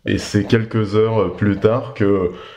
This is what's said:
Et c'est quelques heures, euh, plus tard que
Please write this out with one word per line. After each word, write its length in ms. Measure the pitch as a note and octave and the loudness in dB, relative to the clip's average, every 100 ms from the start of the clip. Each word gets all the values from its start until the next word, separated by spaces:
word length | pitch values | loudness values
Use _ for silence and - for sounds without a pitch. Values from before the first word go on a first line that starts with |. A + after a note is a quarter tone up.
Et 140 | G2+ G2 | -4 -2
c'est 260 | - G#2 | 0 0
quelques 520 | G2+ A#2 A2 A2+ G2+ G#2+ | 2 0 2 -2 0 2
heures, 220 | A2 A2+ | 2 2
euh, 160 | F#2 | 0
plus 220 | - G#2 G2 | 0 0 2
tard 380 | G#2+ B2 - | 2 0 -2
que 380 | - G2+ G2 F2+ - - | -2 0 2 0 -6 -14